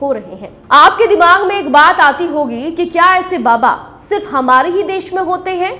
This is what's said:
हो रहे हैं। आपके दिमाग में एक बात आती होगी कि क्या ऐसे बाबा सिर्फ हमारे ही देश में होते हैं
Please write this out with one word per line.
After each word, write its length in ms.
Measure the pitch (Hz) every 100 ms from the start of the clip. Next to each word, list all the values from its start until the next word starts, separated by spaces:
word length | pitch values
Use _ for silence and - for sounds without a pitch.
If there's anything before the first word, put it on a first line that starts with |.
हो 120 | 277
रहे 220 | 175 -
हैं। 160 | 185 208 - -
आपके 340 | 285 349 392 453
दिमाग 400 | 392 349 381 392
में 80 |
एक 160 | 403 285
बात 280 | 277 320 359
आती 260 | 294 269 339
होगी 440 | 302 277 233 294
कि 160 | 339 339
क्या 200 | 339 359
ऐसे 240 | 370 359 349
बाबा 580 | 233 233 233 - - -
सिर्फ 320 | - 403 -
हमारे 380 | 269 254 254 339
ही 120 | 359
देश 300 | 403 381 370
में 80 | 370
होते 280 | 359 370 370
हैं 200 | 370 370 453